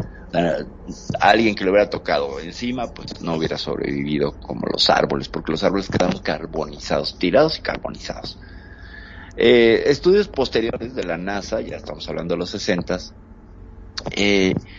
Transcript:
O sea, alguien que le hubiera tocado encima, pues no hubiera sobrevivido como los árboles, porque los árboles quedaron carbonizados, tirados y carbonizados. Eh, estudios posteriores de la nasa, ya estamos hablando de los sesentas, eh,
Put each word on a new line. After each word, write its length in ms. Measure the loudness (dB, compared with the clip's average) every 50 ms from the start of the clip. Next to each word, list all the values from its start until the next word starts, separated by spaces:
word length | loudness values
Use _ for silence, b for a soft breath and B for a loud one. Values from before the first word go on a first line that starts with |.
| B B B B B -4
O 20 |
sea, 260 | 0 0 2 2 0 -2 -4 -8 -12 -14 -12 -12 -12 -8 -6 -6 0 4
alguien 360 | 6 6 6 6 6 4 2
que 80 | 2 2
le 80 | 4
hubiera 180 | 6 6 6 4
tocado 500 | 0 -4 -2 0 0 0 0 -2 -4 -8
encima, 540 | -10 -10 -8 -6 -6 -4 -4 -4 -6 -8 -8
pues 280 | -10 -12 -12 -12 -8
no 140 | -6 -4 -2
hubiera 220 | -2 -2 -2 -4
sobrevivido 840 | -4 -4 -4 -4 -4 -4 -2 -2 -2 -2 -2 0 0 0 -2 -2 -6
como 280 | -10 -8 -8 -4 -4
los 220 | -2 0 2 4 4
árboles, 380 | 4 4 4 2 0 -2 -4
porque 240 | -6 -8 -6 -4 -4
los 120 | -2 0 0
árboles 260 | 0 0 0 -2 0
quedaron 320 | 0 2 2 2 0 -2
carbonizados, 960 | -2 -4 -4 -4 -6 -6 -6 -6 -6 -6 -8 -10 -4 -2 0 0 0 -2 -2
tirados 400 | 0 2 4 6 6 4 4 2
y 40 | -2
carbonizados. 760 | -4 -6 -6 -4 -8 -10 -10 -10 -10 -10 -10 -10 -12 -12 -14 B B B B B B B B B B B B B B B B B B B B
Eh, 480 | 4 6 8 8 10 8 8 6 6 4
estudios 400 | 2 2 4 4 4 4 4 4
posteriores 680 | 2 0 -2 -2 0 0 0 0 0 -2 -4 -8 -6 -6
de 80 | -4 -4
la 140 | -4 -4
nasa, 440 | -4 -4 -4 -4 -4 -4 -4 -4 -4
ya 160 | -4 -6 -10
estamos 300 | -10 -10 -12 -12 -10 -8
hablando 280 | -8 -6 -4 -2 -2 -2
de 40 | -2
los 100 | -2 -4
sesentas, 640 | -6 -4 -2 0 0 0 0 -2 -4 -4 -6 -10 -16 -20 -20 -20 -20 -20 -20 -20 -20 -18 -18 -18 -18 -18 -18 -14 -14 -10 -8 -4
eh, 420 | -2 0 2 4 4 6 4 4 2 0 B B B